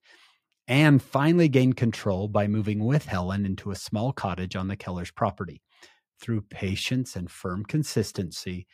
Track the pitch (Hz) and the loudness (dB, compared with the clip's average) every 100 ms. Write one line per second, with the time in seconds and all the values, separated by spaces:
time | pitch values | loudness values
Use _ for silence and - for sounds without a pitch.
0 | _ - _ _ _ _ - 131 151 139 | _ -20 _ _ _ _ 0 6 8 8
1 | - 135 147 175 165 131 131 120 120 - | 6 2 4 4 6 6 4 4 0 0
2 | 107 92 104 104 104 107 104 104 110 147 | -2 -2 0 0 2 0 0 0 0 0
3 | - 92 90 98 98 92 104 95 - 104 | 0 -2 -2 -2 -2 -4 -6 -10 -6 -4
4 | 123 - 101 87 92 - 95 98 - 90 | -2 -2 -4 -4 -6 -6 -6 -6 -8 -8
5 | 87 - 113 - 87 73 _ _ - _ | -8 -2 -2 -2 -8 -12 _ _ -20 _
6 | _ _ - 110 - - 98 101 - 127 | _ _ -6 -6 -6 -6 -4 -4 -2 -2
7 | 127 - 87 - 92 90 110 156 - - | -4 -8 -10 -8 -6 -6 -4 -2 -2 -2
8 | 107 - 87 - - 90 - | -2 -4 -8 -8 -10 -10 -12